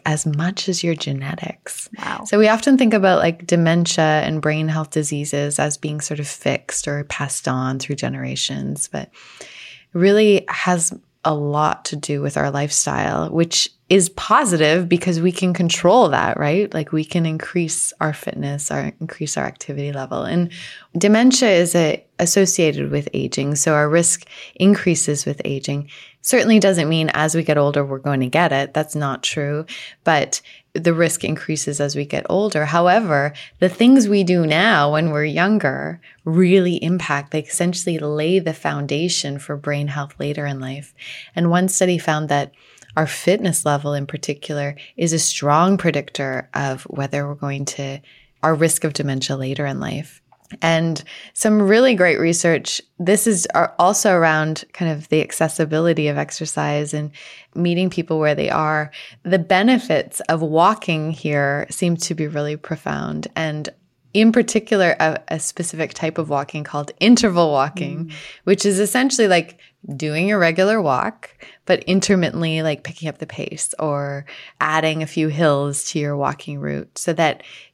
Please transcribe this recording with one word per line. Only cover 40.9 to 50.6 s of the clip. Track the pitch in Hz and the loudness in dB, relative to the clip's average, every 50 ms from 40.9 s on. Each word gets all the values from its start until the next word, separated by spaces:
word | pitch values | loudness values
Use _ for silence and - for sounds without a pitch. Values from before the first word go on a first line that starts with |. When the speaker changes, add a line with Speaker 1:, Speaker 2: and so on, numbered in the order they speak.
| _ - - - - - - - - | _ -20 -18 -18 -18 -18 -18 -8 -2
Speaker 1:
And | 170 170 170 | 0 2 2
one | 170 180 185 185 | 4 2 2 2
study | - - 190 180 175 165 | 2 2 2 2 2 0
found | - 165 156 151 156 151 | 0 -2 -2 -2 0 0
that | 143 143 143 143 _ _ _ _ _ - - - - | 0 -2 -2 -4 _ _ _ _ _ -20 -14 -6 -2
our | 156 156 143 | -2 0 0
fitness | - - - 175 196 208 214 180 151 - - | -2 -2 0 2 2 2 2 0 -2 0 0
level | 151 143 143 147 147 | 0 0 0 -2 -2
in | 147 139 139 | -4 -4 -4
particular | - - 143 - - 143 - - - 147 147 143 143 143 - - - _ | -6 -8 -8 -6 -8 -8 -8 -8 -8 -6 -6 -6 -6 -8 -10 -16 -14 _
is | - 170 160 | -2 -2 0
a | 165 160 | 0 0
strong | - - - - 143 147 147 160 180 190 196 | 0 -2 -2 -2 0 2 4 4 4 4 2
predictor | 175 - 170 - 143 143 - - - 139 135 131 131 - _ - | 2 2 0 0 -2 -4 -6 -6 -6 -6 -4 -4 -6 -8 _ -6
of | 139 143 135 131 - - | -4 -4 -4 -4 -6 -10
whether | - - 139 139 135 143 143 143 | -12 -8 -8 -6 -4 -4 -4 -4
we're | 143 143 | -6 -6
going | 143 151 139 139 143 139 | -6 -6 -6 -6 -6 -6
to, | - - - 139 135 135 143 - _ - _ _ _ _ _ - | -8 -8 -8 -8 -10 -10 -12 -16 _ -20 _ _ _ _ _ -2
our | 160 160 | 0 2
risk | 147 165 160 - - - | 2 2 2 0 0 -2
of | 156 | -2
dementia | 147 - 160 139 131 135 135 - 139 | -2 -2 -2 -2 -2 -2 -2 -4 -4
later | 135 131 131 - - 147 | -4 -4 -6 -4 -4 -4
in | 139 135 131 | -4 -6 -6
life. | 143 - - - - - - _ _ _ _ _ _ - - - | -6 -6 -8 -8 -10 -12 -16 _ _ _ _ _ _ -20 -10 -4